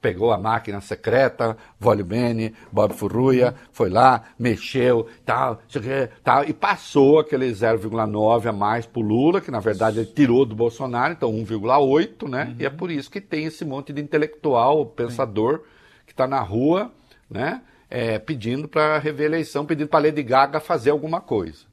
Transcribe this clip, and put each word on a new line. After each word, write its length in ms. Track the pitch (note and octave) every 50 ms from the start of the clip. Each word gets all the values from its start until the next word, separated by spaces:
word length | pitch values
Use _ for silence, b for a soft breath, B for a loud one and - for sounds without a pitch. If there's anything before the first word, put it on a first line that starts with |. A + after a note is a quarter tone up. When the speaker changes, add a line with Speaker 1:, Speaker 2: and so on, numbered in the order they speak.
Speaker 1:
pegou 300 | - B2 F#2 F2+ G#2 A#2+
a 60 | A2 F#2+
máquina 420 | F#2+ A2 A2+ A2+ - - G2+ G2+
secreta, 760 | G2 - G#2 - _ - G#2+ B2+ C3+ B2 - - A#2+ A2+ A2 B B B B B
Vólio 280 | G#2 A#2+ A2 G2+ G2+
Bene, 500 | E2+ G2+ A#2+ B2 A#2+ A#2 A2+ A2 A2 A2 B B B
Bob 220 | - G#2+ G#2+ G#2 -
Furruia, 540 | - G#2 G2 F#2 A2+ B2+ C3 C3 B2 B2 B2
Speaker 2:
Uhum. 40 | C#3 B B B B
Speaker 1:
foi 160 | - A#2+ F#2+
lá, 340 | F2+ A2 B2 C3 B2+ A2+ B B B B
mexeu, 720 | A#2 B2 A2 G2 - - - C3+ A#2+ B2+ B2 A#2 A2+ B B B B
tal, 300 | - A2+ A#2+ C3 B2+ A#2
não 60 | A2+ - _
sei 140 | - C#3
o 20 | G#2
quê, 260 | B2 C3+ C#3 C3 A#2 B B B
tal, 220 | - B2 C3+ C#3+
e 80 | D3 D3
passou 680 | - - G3+ G3 - - - - D3+ C3+ C3+ D3+ D#3
aquele 340 | D3+ D3+ - C3 C3 B2+ A#2
zero 240 | F#2+ A2+ A2+ A2+ A2+
vírgula 300 | - A2 G#2 A2+ A2 G#2+
nove 400 | G#2 G#2+ G#2+ A2 A#2 A#2 A2 A#2
a 60 | G#2+
mais 320 | G2 G2+ G#2 A2 A#2+ A#2
pro 160 | - _ B2
Lula, 400 | A2 G#2 G#2+ A#2 C3+ D3 B2+ -
que 100 | - -
na 80 | C3+ A2+
verdade 400 | F#2+ A2 G#2 F#2 A2 A2 G#2+ A2+
ele 60 | A2+ -
tirou 360 | - - D3 B2 A#2 B2+ C#3
do 100 | A#2+ G#2+
Bolsonaro, 560 | G#2+ A#2 A#2 - - C#3 C3 A#2+ A#2+ B2 D3+
então 180 | E3+ D#3+ - A#2+ A2
um 80 | A2 A2+
vírgula 340 | G2+ A2+ G#2+ G2 A2+ C3 C#3+
oito, 500 | C#3+ C3 C3+ D#3 F3 A3 - _ - E3
né? 160 | B2+ B2+ D3+
Speaker 2:
Uhum. 100 | - A#2+ A#2
Speaker 1:
E 60 | -
é 40 | C#3
por 200 | C#3 D#3 F3+ F3+
isso 220 | E3 C#3+ C3+ -
que 80 | - G3+
tem 240 | G3 _ - D#3 D#3
esse 220 | D#3+ D3+ - F3+
monte 260 | D3+ C3 C#3 C#3 -
de 80 | D3 C#3
intelectual, 840 | D3 D3 - D3+ D3+ D3+ - - - D#3 C3 A#2 A#2 C3 D3 D#3 C#3+
Speaker 2:
Sim. 60 | A2+ -
Speaker 1:
pensador, 680 | - A#2+ A#2+ B2 A#2 C3+ A#2 G2+ G#2+ G#2+ A#2 D3 E3 b b b b b b b b b b
que 80 | -
tá 100 | - -
na 140 | C3 C#3 C3+
rua, 540 | A2+ F2+ G2+ A2 C3 D3 E3+ F#3 G#3+ B3 b b b b b b b b
né? 320 | - - B2+ D3 F#3 C4 b b b b b b
É, 280 | - B2 A#2+ A#2 A2 G#2+
pedindo 520 | - - D#3 C3 G2+ A2+ A#2+ C3+ D3+ D3+
pra 300 | - D#3 D3+ D3+ D#3 D3+
rever 260 | C#3 D#3 D3+ C3+ D3
a 60 | D3+ D#3
eleição, 320 | E3 D#3 - - C#3 D3+
pedindo 240 | D3+ E3+ C#3 D3+ D3+
pra 100 | - D#3
Lady 240 | D3 D3+ D3+ D3 C#3+
Gaga 380 | A2+ B2 C3 C#3 C#3+ D3 D#3
fazer 300 | D3 - F3 D3 A2 C3+
alguma 280 | D3 D3+ C3+ D#3+ D#3+ E3+
coisa 460 | - - B2+ G#2+ F2+ E2 D#2+ - _ _